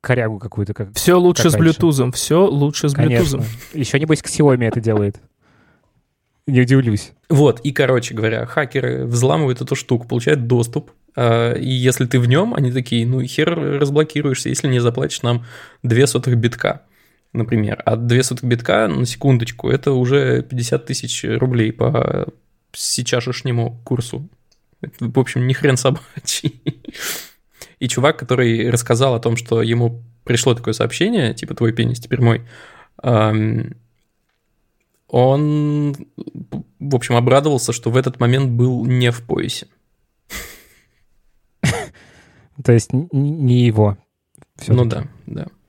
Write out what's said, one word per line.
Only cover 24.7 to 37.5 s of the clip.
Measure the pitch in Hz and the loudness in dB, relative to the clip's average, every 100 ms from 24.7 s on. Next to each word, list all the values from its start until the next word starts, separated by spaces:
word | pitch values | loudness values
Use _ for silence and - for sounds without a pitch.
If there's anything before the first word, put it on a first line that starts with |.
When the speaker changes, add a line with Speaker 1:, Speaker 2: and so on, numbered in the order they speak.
| _ | _
Speaker 3:
Это, | 147 - 120 | -16 -8 -2
в | 127 | 0
общем, | 131 127 123 | 0 -2 -2
ни | |
хрен | 127 147 127 | 0 0 2
собачий. | 135 135 - - - - 147 - - | 0 -2 -8 -14 -10 -6 -6 -6 -10
<laughs> | - - - - - - _ _ _ - _ | -10 -18 -12 -10 -10 -14 _ _ _ -20 _
И | 123 | -6
чувак, | - 139 160 | 0 0 0
который | 120 127 120 113 117 | -2 2 2 2 0
рассказал | 120 120 120 135 117 | 0 0 2 2 2
о | |
том, | 117 113 | 0 -2
что | 117 117 | 0 0
ему | 113 120 117 117 - _ | 0 0 0 -4 -16 _
пришло | - 117 - | -2 0 2
такое | 120 117 | 0 -2
сообщение, | 110 117 - 190 233 120 | -2 -4 0 0 2 0
типа, | - - - | -4 -10 -2
«Твой | 117 | 0
пенис | 117 117 120 | 0 -2 -2
теперь | - 123 | -4 2
мой», | 117 117 - - - - - - | 2 2 -4 -20 -20 -20 -20 -8
эм, | 131 113 107 107 110 113 - - _ _ _ _ _ _ _ _ _ _ _ _ _ | 0 2 2 2 0 -2 -6 -12 _ _ _ _ _ _ _ _ _ _ _ _ _
он, | 123 127 139 151 151 147 147 147 139 - - - - - - - _ | 2 4 4 2 0 0 0 -2 -4 -14 -16 -14 -14 -12 -12 -14 _
в | 143 131 | -2 -2
общем, | - 120 | 2 2
обрадовался, | 123 135 151 | 4 4 2